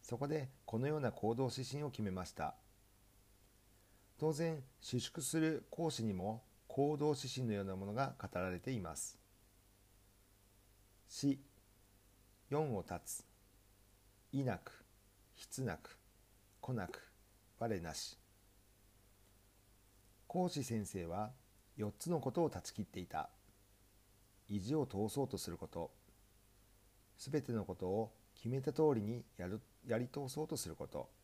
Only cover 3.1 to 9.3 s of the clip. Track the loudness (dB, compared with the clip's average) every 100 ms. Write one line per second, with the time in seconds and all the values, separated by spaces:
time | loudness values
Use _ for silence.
3.1 | -20 -20 -20 -20 -20 -20 -20 -20 -20 -20
4.1 | 0 0 2 2 0 -6 -14 -2 0 0
5.1 | -4 0 4 4 4 -4 0 0 2 0
6.1 | 2 0 -2 -8 -20 -6 4 4 6 4
7.1 | 4 0 0 2 2 0 -2 -2 0 0
8.1 | -2 -4 0 0 -2 -2 -2 -2 -6 -8
9.1 | -10 -20